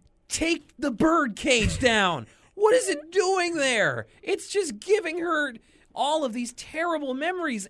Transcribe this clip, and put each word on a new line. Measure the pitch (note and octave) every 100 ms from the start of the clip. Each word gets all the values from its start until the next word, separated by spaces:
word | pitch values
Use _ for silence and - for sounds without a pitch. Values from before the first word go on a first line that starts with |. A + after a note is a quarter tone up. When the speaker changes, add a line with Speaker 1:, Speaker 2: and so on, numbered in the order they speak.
| _ _ -
Speaker 1:
Take | - D#4+ D#4+ - -
the | D4
bird | G#3 D#4+ E4 C4+ G3
cage | D4+ A#3+ G#3 -
down. | B3+ A3 F#3+ D3+ A2
Speaker 2:
<laughs> | _ _ -
Speaker 1:
What | G#4+
is | B4 G4
it | D4 D#4
doing | F#4 F4+ F#4+ F4 E4
there? | C4+ A#3 E3 B2 G#2+ _
It's | - F4+ -
just | G4 E4+ G#3
giving | - G#4+ E4+ E4+
her | E4+ D#4 C#4+ A3+ _ _ _
all | - C4+ D#4+ C4+
of |
these | A#3 A#3+
terrible | - - D#4 F4 D#4 C#4
memories, | B3+ D#4+ F#4 D#4+ A3+